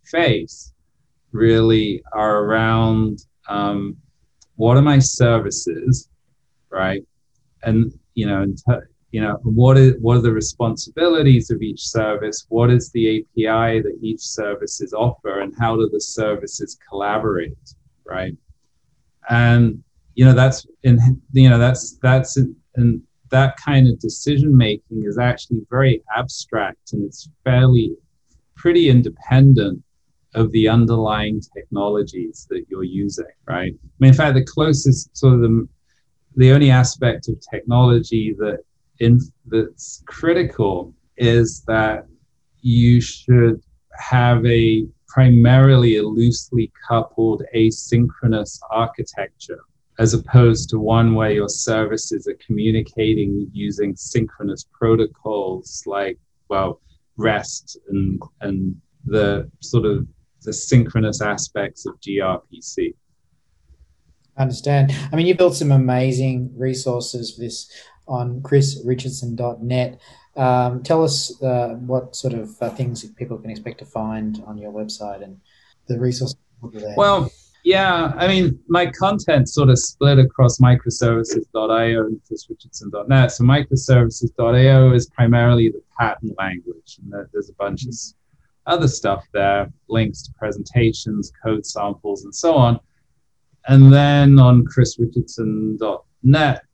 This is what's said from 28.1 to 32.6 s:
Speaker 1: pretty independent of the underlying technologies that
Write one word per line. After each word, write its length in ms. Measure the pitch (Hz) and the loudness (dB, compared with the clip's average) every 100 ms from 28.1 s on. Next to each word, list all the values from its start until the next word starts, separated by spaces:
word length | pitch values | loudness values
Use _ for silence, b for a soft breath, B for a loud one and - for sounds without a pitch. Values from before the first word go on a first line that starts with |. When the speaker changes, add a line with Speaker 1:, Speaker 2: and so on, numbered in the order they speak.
| _ _ _ _ | _ _ _ _
Speaker 1:
pretty 340 | _ 170 175 156 | _ 0 2 4
independent 920 | 123 120 - - 131 139 123 101 90 _ _ _ _ _ 113 | 4 2 -4 0 4 6 6 2 -6 _ _ _ _ _ -4
of 160 | 110 | -2
the 160 | 110 110 | 0 2
underlying 720 | 117 113 113 107 107 107 107 - 98 | 2 2 0 -2 -4 -4 -8 -10 -18
technologies 880 | - 101 101 104 98 92 85 - - | -12 -6 -4 -4 -4 -8 -12 -14 -12
that 120 | 92 | -12